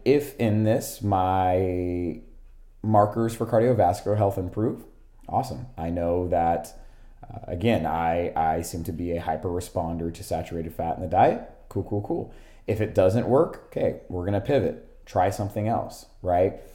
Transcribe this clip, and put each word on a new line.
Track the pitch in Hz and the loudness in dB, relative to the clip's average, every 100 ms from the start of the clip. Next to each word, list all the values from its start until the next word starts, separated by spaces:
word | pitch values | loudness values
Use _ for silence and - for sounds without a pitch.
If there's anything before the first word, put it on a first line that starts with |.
if | 127 143 143 - | 2 2 2 -2
in | 113 107 107 | 0 2 4
this | 123 - - | 2 -2 -4
my | 101 95 92 95 92 92 92 90 90 87 87 - - - - - - - | 0 2 4 2 4 2 2 0 -2 -2 -4 -6 -14 -20 -20 -20 -20 -6
markers | 107 104 107 117 117 | 2 4 4 2 -2
for | 117 113 | -2 0
cardiovascular | 117 120 110 87 - - 107 | 4 4 6 4 2 0 2
health | 101 98 | 2 0
improve, | 90 - 117 - - - - - - | -4 -2 -2 -2 -12 -20 -20 -20 -4
awesome. | 104 127 65 - - | -4 -2 -8 -12 -8
I | 82 | -6
know | 85 85 87 90 | -2 0 0 0
that, | 87 85 85 - - - - - - | 2 2 0 -4 -14 -20 -20 -20 -20
uh, | - - - | -16 -14 -8
again, | 87 113 98 78 | -2 2 2 0
I, | 82 82 85 87 76 | 0 0 0 -2 0
I | 80 82 | 0 0
seem | 82 87 | -4 -8
to | 82 | -8
be | 82 87 85 | -6 -4 -4
a | |
hyper | 85 80 92 | -4 -4 -4
responder | 87 - 90 82 82 85 | -4 -4 -6 -4 -4 -6
to | 82 | -8
saturated | - 82 82 82 80 - | -6 -6 -4 -8 -8 -6
fat | 80 - | -4 -4
in | |
the | 87 | 0
diet. | 90 139 233 - - - | 4 4 2 -8 -18 -8
Cool, | 101 | -6
cool, | - 104 | -4 -4
cool. | - 170 - - - - - | -4 -6 -6 -14 -20 -12 -4
If | 104 | -2
it | - | 0
doesn't | - 92 113 101 | 4 4 4 4
work, | 135 175 - - | 4 4 -2 -12
okay, | - 107 - - | -4 -4 -4 -8
we're | 90 90 | -6 -2
gonna | 101 | -2
pivot, | - 139 82 - - - - | 2 2 0 -4 -14 -20 -4
try | 98 95 | 0 2
something | 101 101 110 107 | 0 -4 -2 -2
else, | 107 - - - - | -2 -4 -12 -20 -8
right? | 90 87 98 - - | 0 4 2 0 -14